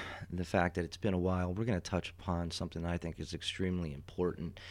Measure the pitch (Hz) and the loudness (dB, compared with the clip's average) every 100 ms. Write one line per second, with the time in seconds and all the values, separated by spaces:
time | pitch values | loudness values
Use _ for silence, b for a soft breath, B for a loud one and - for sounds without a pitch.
0 | B B B 87 87 98 87 90 82 - | B B B -4 2 4 4 2 -2 0
1 | 107 90 90 92 90 92 113 90 - 90 | 2 4 4 4 2 0 2 0 2 0
2 | - - - 85 85 - 87 85 85 85 | 0 -6 0 0 0 -2 -4 -2 0 0
3 | 85 80 80 80 - - 92 92 82 69 | -2 -6 -6 -4 -4 0 2 2 0 -4
4 | - - 90 - 85 - B | -8 0 2 2 -6 -6 B